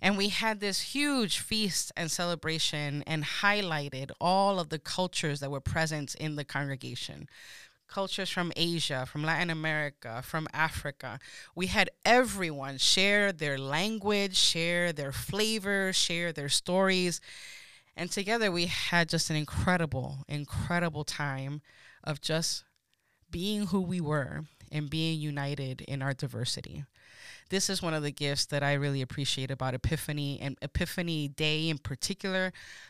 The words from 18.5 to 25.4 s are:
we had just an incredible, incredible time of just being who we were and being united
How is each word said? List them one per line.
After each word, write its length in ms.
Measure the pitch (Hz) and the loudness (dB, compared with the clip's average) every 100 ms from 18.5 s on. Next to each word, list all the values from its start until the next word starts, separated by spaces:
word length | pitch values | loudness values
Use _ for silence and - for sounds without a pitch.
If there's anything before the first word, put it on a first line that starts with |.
we 140 | 175 175 | 2 0
had 420 | - - 175 165 | 0 2 4 4
just 220 | 165 - | 2 2
an 60 | 156 | 0
incredible, 920 | 151 - - 180 160 135 135 135 - | 0 0 4 4 2 -2 -4 -6 -6
incredible 760 | 147 143 - - 175 170 151 | -6 -4 -4 0 2 0 -2
time 580 | 147 - 147 135 135 147 - - - - | -4 -2 -2 -2 -4 -8 -10 -20 -20 -12
of 180 | - 147 | -6 -4
just 420 | - 160 165 - - _ _ _ _ _ - | 0 0 0 -4 -8 _ _ _ _ _ -10
being 380 | 170 196 208 196 | -4 0 0 2
who 120 | 196 | 0
we 220 | 180 180 | 2 0
were 420 | 147 151 131 147 151 - - | 0 0 -2 -6 -8 -14 -6
and 160 | 151 147 | -4 -2
being 280 | 156 160 160 | 0 0 0
united 640 | 151 143 | -2 -2